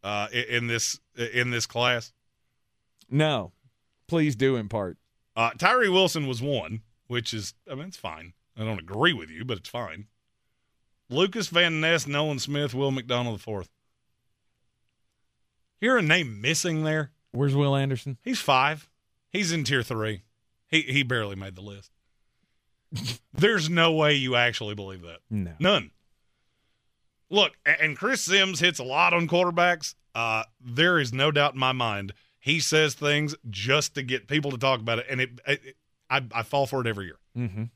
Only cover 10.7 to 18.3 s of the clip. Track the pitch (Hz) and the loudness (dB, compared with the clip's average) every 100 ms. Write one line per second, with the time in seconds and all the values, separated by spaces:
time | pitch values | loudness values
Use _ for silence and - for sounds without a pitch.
10.7 | _ _ _ _ 127 190 226 180 170 175 | _ _ _ _ 0 0 0 0 4 4
11.7 | 160 156 165 143 143 156 139 - 143 147 | 2 2 2 2 0 0 -2 -2 -2 -2
12.7 | 123 139 135 120 123 120 104 - 101 87 | 0 0 -2 -2 -2 -2 -6 -6 -8 -8
13.7 | _ _ _ _ _ _ _ _ _ _ | _ _ _ _ _ _ _ _ _ _
14.7 | _ _ _ _ _ _ _ _ _ _ | _ _ _ _ _ _ _ _ _ _
15.7 | _ 220 254 160 175 143 104 120 156 180 | _ 2 4 6 4 2 -2 -2 0 0
16.7 | 160 156 156 147 _ _ 120 143 139 143 | 0 0 -2 -4 _ _ -2 0 2 2
17.7 | 139 135 131 - 127 - | 2 0 -2 -6 -10 -6